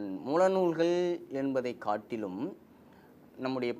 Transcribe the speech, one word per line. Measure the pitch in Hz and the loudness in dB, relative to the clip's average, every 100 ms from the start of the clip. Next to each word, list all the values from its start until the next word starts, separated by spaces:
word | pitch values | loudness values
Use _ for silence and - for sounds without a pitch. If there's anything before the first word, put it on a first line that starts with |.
| 104 95 123 | -4 -6 -2
மூலநூல்கள் | 156 185 190 175 160 170 175 180 175 - | 4 4 4 2 2 2 4 2 -2 -4
என்பதை | 135 139 131 123 120 | -2 0 0 0 -2
காட்டிலும் | 107 107 107 113 104 92 156 220 - - - - - - - - | 0 0 -2 -4 -4 -4 -6 -8 -16 -20 -20 -20 -20 -20 -20 -8
நம்முடைய | 131 131 123 120 | -4 -2 -2 2